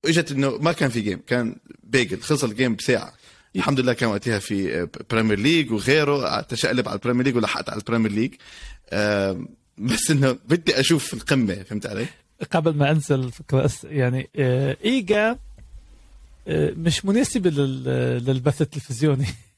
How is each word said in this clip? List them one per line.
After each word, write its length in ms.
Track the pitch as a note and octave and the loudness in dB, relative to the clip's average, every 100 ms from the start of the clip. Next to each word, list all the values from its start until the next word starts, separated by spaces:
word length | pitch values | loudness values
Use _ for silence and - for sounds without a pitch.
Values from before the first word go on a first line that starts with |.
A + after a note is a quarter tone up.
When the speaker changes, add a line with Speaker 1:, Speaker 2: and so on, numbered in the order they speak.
| D#3 | 2
Speaker 1:
وإجت 260 | E3 D#3+ | 0 0
إنه 260 | C#3 C#3 A#2 | 0 0 2
ما 140 | D#3 | 0
كان 180 | E3+ C#3 | 2 0
في 120 | A#2 | 0
جيم، 180 | G#2 F2+ - | -2 -4 -2
كان 280 | B2 A#2 - _ - | -2 -2 -6 _ -20
بيجل، 380 | - B2+ A#2 - | -2 0 0 -4
خلص 220 | - D3 | -2 -2
الجيم 320 | B2+ G#2+ C3 G#2 | 0 0 0 0
بساعة. 380 | - A#2+ - - - - _ - | 0 -2 -2 -18 -20 -20 _ -4
الحمد 240 | - C3+ | 0 2
لله 140 | B2+ | 2
كان 160 | A#2 A#2+ | 2 0
وقتها 300 | G2 - G#2+ | 0 -2 -2
في، 420 | - G2+ F#2+ D2+ | -2 -2 0 -2
آه، 80 | F2 - - | -4 -8 -4
بريمير 300 | A2+ A2 G#2 | 0 2 2
ليج 320 | B2 E3 C3 | 4 2 2
وغيره، 540 | A2 A#2 D3+ C#3+ C#3 G#2 | -2 2 2 4 0 0
قعدت 280 | A2 - | -2 -4
أشقلب 340 | A#2 - B2 A#2+ | -4 0 0 0
على 80 | A2 | -2
البريمير 300 | A#2+ B2 C3 | 0 2 2
ليج 100 | A#2+ | 2
ولحقت 340 | G#2+ - - | 0 -4 -6
على 100 | A2+ | -8
البريمير 320 | - A#2 A2 | -2 0 0
ليج. 220 | G2+ B2 - - - - - - | 0 -2 -6 -20 -18 -18 -18 -6
آم، 560 | F#2+ G#2 G2+ G2 F#2 - - _ - | -2 0 2 0 -2 -8 -16 _ -6
بس 340 | A2+ A2+ - | -2 -2 2
إنه 200 | D3 C3+ | 2 2
بدي 480 | B2+ - E3+ E3 - | 0 0 0 2 2
أشوف 340 | E3 E3 - | 2 2 0
القمة، 420 | A#2 - C#3 A2 F#2 | -8 0 2 2 -2
فهمت 300 | F#2+ G#2+ - | -6 -8 -6
علي؟ 200 | G2+ B2 - _ _ C#3+ | -6 -8 -10 _ _ -2
Speaker 2:
قبل 240 | E3+ D#3+ D3 | 0 0 0
ما 160 | C#3+ | 2
أنسى 240 | D#3 - C3+ | 2 2 -2
الفكرة، 520 | B2+ - - C3+ C#3 | -2 -8 -2 2 2
أس-، 160 | - | -2
يعني، 460 | - D3+ B2 B2+ C3 - | -6 0 0 0 -4 -2
آه، 420 | C3 B2+ C3+ C#3 | 0 2 0 0
إيجا، 560 | G#3+ C4 F#3 G#3 A3 B3 - - - - - - - - - - - | 0 0 2 2 2 -2 -10 -20 -20 -20 -20 -20 -20 -20 -20 -16 -4
آه، 240 | D#3 D3+ | 0 0
مش 340 | D#3 E3 - G3 | 0 0 0 2
مناسبة 440 | G#3+ C#4+ B3 F3+ | 2 2 2 0
لل-، 760 | C#3+ C#3 C3 B2+ B2+ B2 B2 B2 | 2 0 -2 -2 0 0 0 0
للبث 360 | C3 C3 - | 0 0 0
التلفزيوني 680 | C#3 D3 - A#2+ D3+ C3+ A#2+ - - | -2 -2 -10 0 2 2 0 -4 -18